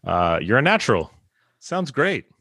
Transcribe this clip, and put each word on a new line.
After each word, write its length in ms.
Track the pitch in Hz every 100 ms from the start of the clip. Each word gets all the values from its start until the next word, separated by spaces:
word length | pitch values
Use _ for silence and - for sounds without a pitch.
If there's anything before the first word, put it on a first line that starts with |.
Uh, 360 | - 87 85 85
you're 160 | 82 120
a 40 |
natural. 500 | 160 214 - 95 78 _ _ _ _ _
Sounds 320 | - 180 160
great. 320 | 135 175 156 - _